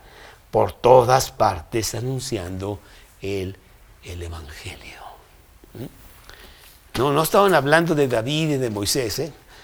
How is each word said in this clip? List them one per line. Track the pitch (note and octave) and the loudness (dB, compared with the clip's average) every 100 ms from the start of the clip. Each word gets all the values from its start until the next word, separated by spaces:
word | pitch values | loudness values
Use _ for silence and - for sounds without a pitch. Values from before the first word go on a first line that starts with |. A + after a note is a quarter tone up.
| - - - - - | -20 -20 -20 -20 -2
por | A2 G#2 | 0 0
todas | - A#2+ C3 A#2 C3 - | 2 6 6 6 2 0
partes | - G#2+ F2 - A#2 G2+ | 0 0 0 -6 -6 -4
anunciando | A2 B2+ C3 - G#2+ F2 F#2+ G2 G2+ - - - - | -6 -6 -6 -6 -6 -6 -8 -8 -8 -12 -20 -20 -12
el, | G2 G2 F#2 F#2+ - - - - | -8 -6 -6 -10 -20 -20 -20 -20
el | - F2 | -16 -14
evangelio. | E2+ E2 D2+ D2+ - B1+ - - - - - _ _ - - | -12 -14 -16 -16 -16 -16 -20 -20 -20 -20 -20 _ _ -20 -20
¿Mm? | G#2+ C3+ - - - - - - - - - _ - | -16 -16 -18 -20 -20 -20 -20 -20 -20 -20 -20 _ -2
No, | C#3 | 2
no | C#3+ | 2
estaban | D#3+ G3 G3+ | 4 4 4
hablando | D#3+ C#3 D#3+ E3+ | 4 4 2 4
de | D3+ C3+ | 2 2
David | A#2 A#2+ D3+ D#3+ | 0 0 -2 0
y | C3+ | 0
de | B2 | -2
Moisés, | G2+ G2+ C#3+ A2+ B2+ | -2 -2 -2 -2 -4
¿eh? | D#3 - - - | -8 -10 -20 -20